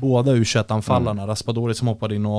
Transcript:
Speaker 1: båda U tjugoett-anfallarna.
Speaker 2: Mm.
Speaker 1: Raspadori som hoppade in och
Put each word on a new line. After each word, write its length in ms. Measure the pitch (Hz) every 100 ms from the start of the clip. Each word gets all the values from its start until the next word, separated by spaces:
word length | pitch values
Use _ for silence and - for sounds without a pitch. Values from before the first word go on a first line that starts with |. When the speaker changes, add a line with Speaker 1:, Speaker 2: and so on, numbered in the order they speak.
Speaker 1:
båda 300 | 135 123 135
U 140 | 123 110
tjugoett-anfallarna. 760 | 117 107 110 - 123 120 104
Speaker 2:
Mm. 60 | 98
Speaker 1:
Raspadori 460 | 107 - 117 117
som 140 | 110 123
hoppade 280 | 110 110 104
in 100 |
och 80 | 104